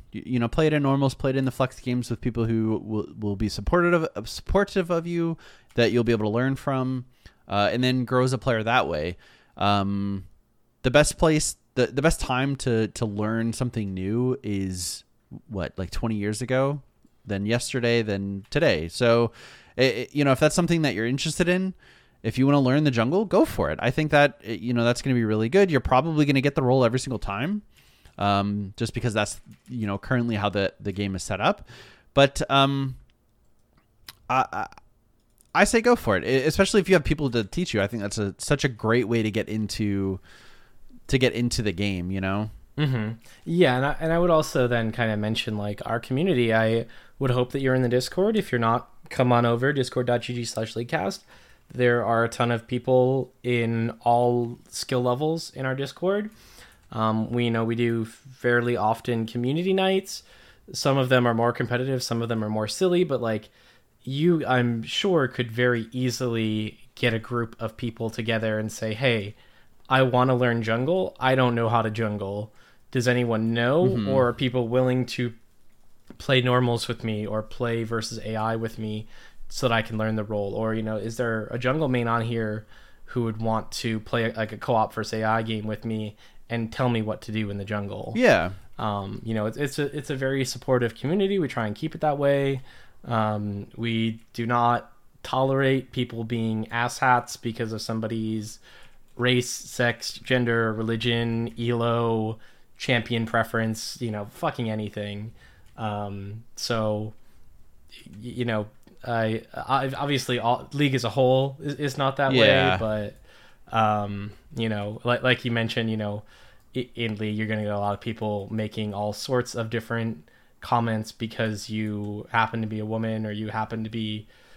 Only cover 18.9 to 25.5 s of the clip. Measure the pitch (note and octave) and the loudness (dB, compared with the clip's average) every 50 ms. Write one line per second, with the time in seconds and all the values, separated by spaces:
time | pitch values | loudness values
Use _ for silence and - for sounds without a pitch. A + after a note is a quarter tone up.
18.9 | - - B2 A#2 A#2 A#2 A#2 A2 - - - - - - - - _ - B2+ C3 | -2 0 4 4 6 4 4 0 -2 -8 -18 -20 -20 -20 -20 -14 _ 2 2 2
19.9 | G#2 A2+ B2 - - C#3+ C#3+ C#3 C3 - D#3 D3+ - - E3+ D#3+ E3+ E3 D#3 C#3 | 2 0 -4 -4 -2 0 4 4 4 6 4 4 4 2 2 2 2 2 2 2
20.9 | G2 F#2+ A2+ A#2 C3 C#3 - E3 D3 - F3+ E3+ F3+ F#3 F#3+ F#3+ F3 - - - | 0 0 0 0 0 -2 -2 -4 -2 0 0 2 2 0 0 -4 -6 -8 -16 -20
21.9 | - - _ _ _ _ - A2+ - - C3 C#3 C#3+ C#3+ C3+ B2+ C3 D3 D3+ D3 | -20 -20 _ _ _ _ -6 -4 0 2 4 4 6 4 4 4 4 4 2 2
22.9 | B2+ A#2 A2 B2 D#3+ G3 A3 F#3 - G3+ - - - - F#2+ C#2+ D#2 - - A#2+ | 2 2 2 2 2 0 0 2 4 4 4 4 2 0 0 0 0 0 0 0
23.9 | B2 - D#3 D3+ D3+ C#3+ C#3+ C#3+ - - - G#2+ A2+ E2+ F#2 A#2+ B2 A#2+ A#2 A#2 | 0 0 0 2 4 4 4 4 2 -4 -8 -8 -8 -6 -4 -2 0 2 2 2
24.9 | A#2+ - - C#3 B2+ A#2+ A2+ G#2+ G#2+ G#2+ A2 A#2 | 2 2 0 0 2 2 2 2 2 2 2 4